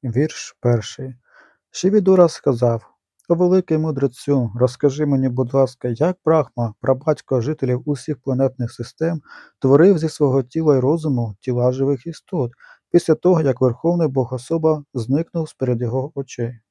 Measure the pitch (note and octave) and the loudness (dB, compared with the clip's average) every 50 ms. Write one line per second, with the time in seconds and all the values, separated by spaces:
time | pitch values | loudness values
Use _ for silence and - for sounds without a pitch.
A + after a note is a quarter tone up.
0 | - C3 A2 A#2+ D3 D#3 - - - - - _ - A#2+ A#2+ A#2 G#2+ - - - | -8 -4 0 0 0 0 -2 -10 -16 -16 -18 _ 0 0 0 0 -2 -6 -12 -14
1 | C3 C3 B2+ B2 _ _ _ _ - _ _ _ _ _ _ - - F#3+ G3 G#3+ | -14 -14 -14 _ _ _ _ _ -20 _ _ _ _ _ _ -2 -2 2 2 2
2 | F#3 F#3+ F#3+ F#3 F3+ E3+ - - _ - C3 A#2 B2 A#2+ A#2 A2+ - _ _ _ | 4 4 6 6 6 4 4 -2 _ -2 0 2 0 0 0 -2 -6 _ _ _
3 | _ _ _ _ _ _ F3 E3 F3+ F3+ F3+ F#3+ F3+ - E3 D#3 D#3 D#3+ D3+ C3 | _ _ _ _ _ _ 0 0 2 2 2 2 2 0 -2 -2 0 -2 -2 -2
4 | C#3 C3+ B2+ - - - C#3+ C#3 B2 A2+ F#2+ A#2 B2 B2 B2 - - C#3+ C3+ D3 | -2 -4 -4 -6 -4 -2 0 0 0 -2 -2 0 0 0 0 0 0 0 0 0
5 | D3+ C#3+ C#3+ C3+ C3 C3 B2 B2 C3 B2+ C3 C#3 C3+ B2+ - _ - B2 A#2+ A#2 | -2 0 0 0 0 -2 -2 -2 -4 -2 0 0 0 0 -2 _ -6 -6 -2 0
6 | D3 F3 F#3 _ _ - E3 D#3+ C#3+ - _ - A#2+ A2+ G#2+ _ - C#3 C3+ B2+ | 0 -2 -2 _ _ 2 2 2 2 -2 _ -6 -6 -6 -6 _ -2 -2 -2 0
7 | - - D3+ - - _ C3+ B2+ A2 B2+ D#3 - - B2 B2 A#2+ A#2+ C#3+ D3 C3 | 0 -2 -4 -4 -2 _ -2 -2 -2 -2 -4 -4 -2 -2 -2 -2 -2 -4 -6 -6
8 | - - D3 - _ - C3 B2 C3+ C3+ B2+ _ B2 A#2 - - A#2+ - - _ | -4 -8 -8 -8 _ -6 -2 0 0 -2 -2 _ -8 -8 -6 -10 -14 -14 -8 _
9 | D#3 E3 E3+ D#3 _ - - - - _ _ _ - C3+ C3+ C#3+ D#3+ G3 G3+ E3 | -4 -4 -4 -6 _ -14 -20 -20 -20 _ _ _ 2 4 6 6 6 6 4 4
10 | D#3 D#3+ - - D3+ C#3 B2+ C#3 C3 B2+ _ D#3+ D#3+ D#3 C#3+ C3 B2 B2+ D#3 E3+ | 0 -6 -4 -2 0 0 0 0 -2 -4 _ -2 2 2 2 2 2 0 0 0
11 | D#3 D#3 C#3 B2 A#2 A2 G2+ _ _ - B2 B2 B2 B2+ B2+ C3 C3+ C3+ C#3+ B2+ | -2 -2 -2 -2 -2 -4 -6 _ _ -6 -4 0 0 0 0 0 -2 -2 -2 -4
12 | _ E3 E3 - _ _ - F3 C3 A#2+ B2 _ _ - - _ _ _ _ F3 | _ -12 -14 -14 _ _ -6 -4 -4 -4 -6 _ _ -20 -20 _ _ _ _ 0
13 | - - D#3+ D#3 _ F3 F#3 D#3+ D#3+ C#3+ B2+ B2 C3 B2+ A#2 - - E3 F3 F3 | 2 2 0 2 _ 2 2 2 2 0 0 2 0 0 0 0 -2 -2 0 0
14 | E3+ D3+ C3+ C3+ B2+ A#2+ C3 B2 B2 - E3 E3 D#3 D#3+ D#3 D3+ C#3+ _ _ C3 | 0 -2 0 -2 -4 -4 -6 -10 -6 -4 -6 0 0 0 0 0 -4 _ _ -8
15 | A2+ A2+ B2 D3 E3 _ _ E3+ D#3+ D#3 - _ C3+ B2 B2 A#2 B2 A#2 A2+ C3+ | -4 -2 -2 -2 -2 _ _ -8 -8 -8 -6 _ -2 -2 -2 -2 -2 -4 -4 -4
16 | C3 D3 _ C#3 C3+ _ - - A#2+ A#2 B2 A#2 _ _ | -6 -6 _ -10 -12 _ -8 -8 -8 -8 -8 -12 _ _